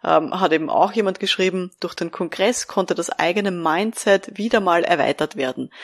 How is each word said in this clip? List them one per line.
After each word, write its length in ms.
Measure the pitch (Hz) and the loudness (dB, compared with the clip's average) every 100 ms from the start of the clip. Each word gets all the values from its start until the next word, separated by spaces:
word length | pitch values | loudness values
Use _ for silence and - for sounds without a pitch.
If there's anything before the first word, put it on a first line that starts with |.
ähm, 360 | - 160 156 185 | 2 2 2 0
hat 140 | 185 | 2
eben 160 | 156 156 | 2 2
auch 240 | - 190 | 2 2
jemand 260 | 214 202 190 | 2 -2 -2
geschrieben, 520 | 196 - 185 185 180 - | -2 0 0 0 -6 -8
„Durch 160 | 175 - | -10 -6
den 160 | 175 | -8
Kongress 560 | - 175 - 196 247 - | -6 -6 0 0 0 -4
konnte 260 | - 185 | -2 0
das 160 | 170 170 | -2 -4
eigene 420 | - 160 190 202 | -2 0 0 -2
Mindset 880 | 180 165 160 214 - - 196 - - | -2 0 0 0 -2 2 2 2 -8
wieder 240 | 214 226 | -2 0
mal 220 | 185 170 | 2 2
erweitert 520 | 175 175 - 143 151 - | 2 2 2 0 -4 -4
werden. 380 | 131 131 127 - | -6 -4 -10 -12